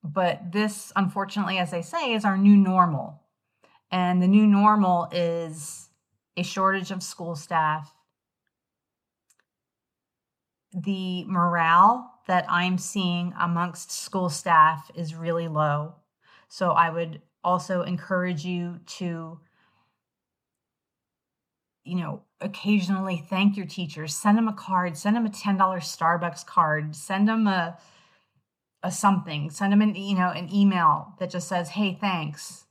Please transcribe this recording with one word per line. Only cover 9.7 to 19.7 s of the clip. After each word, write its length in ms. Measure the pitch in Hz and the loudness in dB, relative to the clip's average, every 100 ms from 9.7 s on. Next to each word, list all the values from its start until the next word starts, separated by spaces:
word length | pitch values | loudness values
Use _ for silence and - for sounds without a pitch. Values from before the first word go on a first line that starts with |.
| _ _ _ _ _ _ _ _ _ _ | _ _ _ _ _ _ _ _ _ _
The 520 | 185 165 190 185 180 - | -8 -4 -4 -4 -6 -2
morale 840 | 185 175 170 165 170 202 247 247 _ - | 0 2 2 4 8 6 6 -4 _ -2
that 180 | 185 170 | -2 0
I'm 280 | 175 180 185 | -2 0 -2
seeing 560 | - 202 180 175 175 - | -4 -4 -2 -2 -4 -4
amongst 520 | 175 170 175 175 - | -2 -2 -4 -6 -14
school 380 | - - 190 180 | -12 -8 -4 -4
staff 600 | - - 165 156 160 - - | -4 2 6 6 4 -10 -12
is 180 | 165 | -10
really 340 | 165 165 170 165 | -8 -4 -4 -4
low. 480 | 151 151 147 156 - _ _ _ _ _ | -2 0 0 -4 -14 _ _ _ _ _
So 240 | - 180 | -4 0
I 180 | 160 170 | 2 2
would 320 | 165 165 151 _ _ 180 | 0 -6 -8 _ _ -2
also 380 | 180 - 185 | -2 -2 -4
encourage 640 | 175 180 - 185 180 170 170 | -2 -6 -4 -2 -2 -4 -4
you 340 | 175 175 175 - | -6 -6 -10 -16
to, 540 | - 180 165 160 165 _ _ _ | -10 -8 -8 -12 -16 _ _ _